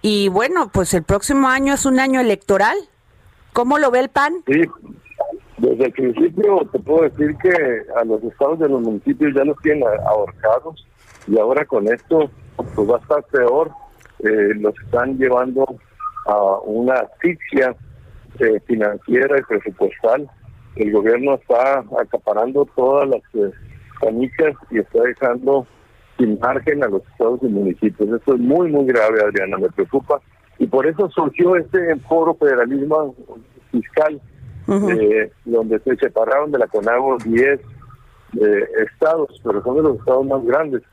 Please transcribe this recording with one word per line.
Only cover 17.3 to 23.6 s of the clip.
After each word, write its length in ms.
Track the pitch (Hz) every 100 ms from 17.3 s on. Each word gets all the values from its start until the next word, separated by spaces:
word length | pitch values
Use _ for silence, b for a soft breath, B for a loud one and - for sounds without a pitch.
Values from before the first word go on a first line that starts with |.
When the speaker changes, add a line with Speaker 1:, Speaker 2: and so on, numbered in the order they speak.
| 165 - 139 127 120 - - - - - -
Speaker 2:
eh, 200 | 117 107 -
financiera 720 | 117 104 104 - 120 139 143
y 40 |
presupuestal. 840 | - 104 107 92 101 - 113 131 147 - - - -
El 160 | - 107
gobierno 420 | 104 107 120 139
está 500 | 135 _ 117 131 139 107 120
acaparando 680 | 123 - - 104 120 135 143 -
todas 320 | 131 139 139
las, 120 | 120 _
eh, 180 | 113 101 -